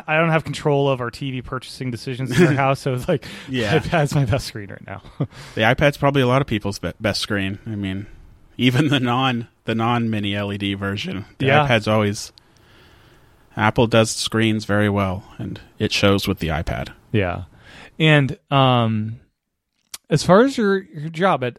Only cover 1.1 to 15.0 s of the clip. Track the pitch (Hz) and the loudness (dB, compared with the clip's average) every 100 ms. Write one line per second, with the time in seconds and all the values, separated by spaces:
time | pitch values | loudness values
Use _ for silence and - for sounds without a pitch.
1.1 | - 139 127 - 127 - - 127 113 139 | -6 -8 -8 -8 -10 -10 -10 -8 -6 -8
2.1 | 123 127 120 165 139 135 139 143 123 151 | -6 -2 2 4 4 2 0 -2 -2 -2
3.1 | 156 - - - 127 107 156 - 170 143 | -2 -4 -16 -8 -4 0 0 2 0 2
4.1 | 151 123 131 - 110 101 - - 101 - | 0 0 0 -4 -12 -14 -14 -14 -16 -16
5.1 | - 131 - - - 110 131 143 - 139 | -8 -8 -8 -10 0 2 4 2 2 2
6.1 | 139 123 131 143 107 101 - 87 - 110 | 2 4 2 2 -2 -4 -6 -8 -2 -2
7.1 | 95 - 101 95 101 117 104 98 95 107 | -2 -2 -2 -2 -6 -8 -6 -4 -6 -8
8.1 | - - - - - 123 123 156 139 127 | -16 -20 -20 -18 0 2 4 2 2 0
9.1 | 123 131 120 117 _ - 113 117 120 117 | 0 0 -2 -6 _ -4 -2 0 0 0
10.1 | 107 101 101 101 101 98 98 98 104 175 | -2 -2 -4 -4 -4 -4 -4 -4 -4 -6
11.1 | 98 - - 135 147 139 117 107 107 104 | -8 -12 -4 2 2 4 2 2 2 2
12.1 | 104 - - _ _ _ - - - _ | -2 -10 -18 _ _ _ -20 -20 -20 _
13.1 | _ _ _ _ - 110 - 113 117 110 | _ _ _ _ 0 0 2 4 4 2
14.1 | - - 110 110 107 104 104 104 101 | -2 -4 0 0 0 0 0 2 2